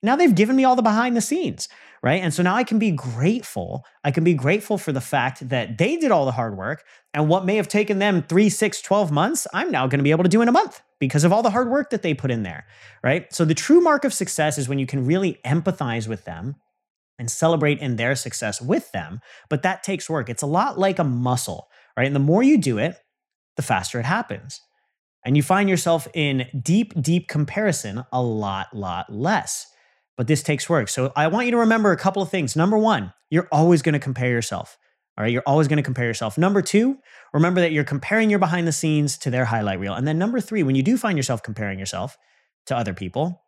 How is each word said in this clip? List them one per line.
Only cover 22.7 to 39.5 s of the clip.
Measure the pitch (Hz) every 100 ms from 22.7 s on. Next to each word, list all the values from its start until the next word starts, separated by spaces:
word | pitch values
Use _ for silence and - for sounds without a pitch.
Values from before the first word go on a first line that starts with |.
| 107
it, | 143 185 _ _ _ _ _ -
the |
faster | - 98 92 123
it |
happens. | 117 196 240 95 - - _ _ _ _ _ _
And | 123 143
you |
find | 131 190 202
yourself | 180 - 165 -
in | 170 147 135 127 139
deep, | 120 185 226 -
deep | 135 175 -
comparison | 151 147 - 214 147 110 101 131
a | 127
lot, | 120 110 104 95 95
lot | 110 95 87 -
less. | 104 147 202 - - - _ _ _ _ -
But | 117
this | 151
takes | - 143 -
work. | 165 104
So | - 131
I | - 156
want | 202 240
you |
to | 233
remember | 226 226 208
a | 170
couple | 190 190
of | 190
things. | 190 139 156
Number | 175 214
one, | 220 170 92 - _
you're | 156 175
always | 147 165 170
gonna | 147 151
compare | 143 120 123
yourself. | 120 113 92 85 - _ _ _ -
All |
right, | 120
you're | 120 139
always | 143 147
gonna | 151
compare | 139 123 120
yourself. | 110 110 123
Number | 180 202
two, | - 208 247 269 _ - -
remember | 147 165 185
that | 175
you're | 156
comparing | 143 143 - 214 220
your | 202
behind | 180 175 165
the |
scenes | 151 160 151 147 -
to | -
their | 123
highlight | 120